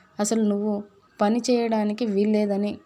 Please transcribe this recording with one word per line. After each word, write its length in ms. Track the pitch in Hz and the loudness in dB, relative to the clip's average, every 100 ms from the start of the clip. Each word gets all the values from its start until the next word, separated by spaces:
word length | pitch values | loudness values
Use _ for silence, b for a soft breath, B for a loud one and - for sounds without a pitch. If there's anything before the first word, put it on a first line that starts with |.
| B - | B -6
అసలు 220 | 208 226 | -2 0
నువ్వు 400 | 214 202 214 202 208 _ _ - | 2 0 -2 -4 -6 _ _ -2
పని 180 | 208 233 233 | 0 0 0
చేయడానికి 560 | 240 233 220 208 214 226 | 0 0 0 -2 -2 -2
వీల్లేదని 720 | 196 208 214 208 196 208 - | 2 2 2 0 -2 -4 -6